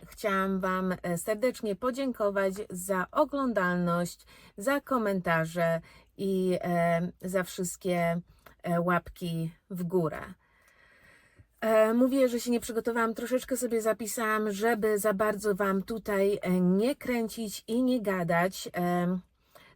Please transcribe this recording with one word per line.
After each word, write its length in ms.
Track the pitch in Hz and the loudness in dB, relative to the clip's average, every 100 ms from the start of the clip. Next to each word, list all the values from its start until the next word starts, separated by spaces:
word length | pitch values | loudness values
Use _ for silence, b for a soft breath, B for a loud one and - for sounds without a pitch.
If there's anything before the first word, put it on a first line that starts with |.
| - | -8
chciałam 540 | - 214 190 190 190 | -6 -2 0 0 0
Wam, 340 | 185 185 185 180 | 0 0 -2 -2
e, 160 | 180 170 | -2 -4
serdecznie 580 | - 214 247 - 220 196 | -2 0 0 -2 -6 -2
podziękować 800 | 254 254 269 240 208 196 196 190 - | -4 -2 -4 -2 0 2 0 -2 -10
za 360 | 185 185 190 180 | -10 -2 -2 0
oglądalność, 1120 | - 302 285 262 208 180 180 175 175 175 - - B B - | 0 0 0 0 0 2 2 0 0 -2 -8 -20 B B -8
za 240 | 208 285 | -2 -2
komentarze 1000 | - 262 214 196 175 165 160 170 165 165 B B B - | 0 0 0 0 0 0 0 0 0 0 B B B -6
i, 420 | 196 190 185 180 | -2 0 0 0
e, 520 | 175 175 170 170 180 - | 0 2 2 2 -2 -6
za 200 | 185 185 | -4 -2
wszystkie, 760 | 180 - 175 - 185 175 170 170 - B B B | -2 -6 -6 -4 -2 0 0 0 -6 B B B
e, 180 | 175 170 | -2 0
łapki 720 | 175 175 - - 175 165 165 - _ | 2 0 -2 -8 -4 -4 -4 -8 _
w 120 | 180 | -8
górę. 520 | 175 180 156 - 139 - b b b b b b b b b b b _ | -2 0 0 -4 -12 -16 b b b b b b b b b b b _
E, 340 | 220 220 220 | 2 6 6
mówię, 340 | 240 254 269 254 | 6 4 6 4
że 120 | 233 | 2
się 100 | 240 | 0
nie 100 | 240 | -2
przygotowałam, 540 | - 226 220 233 226 | -2 -4 -2 0 0
troszeczkę 420 | 220 233 254 - 247 | -2 -2 -2 -2 -4
sobie 260 | 247 226 | -2 0
zapisałam, 680 | 220 208 214 - 220 214 214 | 0 -2 -4 -4 0 0 0
żeby 480 | 196 226 233 214 208 | 0 0 2 2 2
za 160 | 214 | 0
bardzo 400 | 196 214 208 208 | 2 0 0 -2
Wam 280 | 190 202 196 | 0 2 0
tutaj, 560 | 185 226 - 202 196 208 | -2 -6 -2 2 2 2
e, 180 | 185 185 | 2 2
nie 360 | 180 190 233 294 | 4 4 2 -2
kręcić 680 | - 240 220 - 214 - - | -2 -2 -2 -6 -8 -10 -4
i 140 | 233 | 0
nie 180 | 254 254 | 2 2
gadać. 680 | 202 185 170 170 180 - - | 0 0 2 2 2 -2 -8
Em, 480 | 175 175 175 175 185 - _ B B B | -2 0 2 0 -2 -6 _ B B B